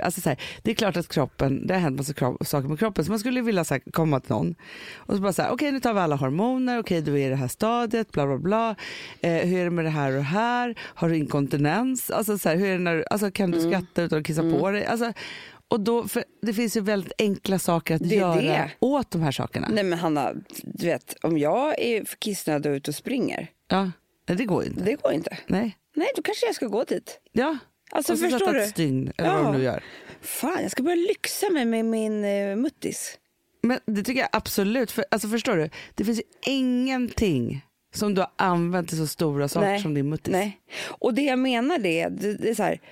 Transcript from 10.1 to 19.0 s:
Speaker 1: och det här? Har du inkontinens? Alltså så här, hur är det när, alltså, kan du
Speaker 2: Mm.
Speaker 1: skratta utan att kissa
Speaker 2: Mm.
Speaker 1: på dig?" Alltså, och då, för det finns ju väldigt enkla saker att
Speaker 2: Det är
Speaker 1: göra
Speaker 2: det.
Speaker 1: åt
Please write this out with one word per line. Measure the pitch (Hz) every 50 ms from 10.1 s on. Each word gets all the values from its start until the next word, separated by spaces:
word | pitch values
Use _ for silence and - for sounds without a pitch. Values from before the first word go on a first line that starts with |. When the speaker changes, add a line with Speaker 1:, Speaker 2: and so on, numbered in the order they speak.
Speaker 1:
och | 131
det | 139
här? | 143 139 175 214 233 240 240 240 247 240 226 -
Har | - - - - 170 165
du | 165
inkontinens? | 160 147 - - 147 143 135 151 143 147 147 165 214 254 262 254 247 - -
Alltså | - - 214 208 208 185
så | - 175
här, | 156
hur | 180 202 196
är |
det | 185 180
när, | 180 170 165 160 - -
alltså, | - 196 214 196
kan | - - 196 175
du | 170 165
Speaker 2:
Mm. | 165 170
Speaker 1:
skratta | 196 185 180 - - 175
utan | 170 160 160 156
att | 151
kissa | - 151 160
Speaker 2:
Mm. | 165 165 160 -
Speaker 1:
på | 180 196
dig?" | 202 208 -
Alltså, | - 233 226 240 233 - - - - - - - - - - _ -
och | 240 226
då, | 190 226 233 240 - 208
för | - 240 - - _ -
det | - 226 202
finns | 220 240 208 -
ju | 226
väldigt | 190 214 208 196 - - - -
enkla | 214 202 190 - - - 190 175
saker | - - 170 165 - - 160
att | 156 - 175
Speaker 2:
Det | 214
är | 202
Speaker 1:
göra | 185 175 165 -
Speaker 2:
det. | - 160 - - 139 151 - -
Speaker 1:
åt | 226 254 285 277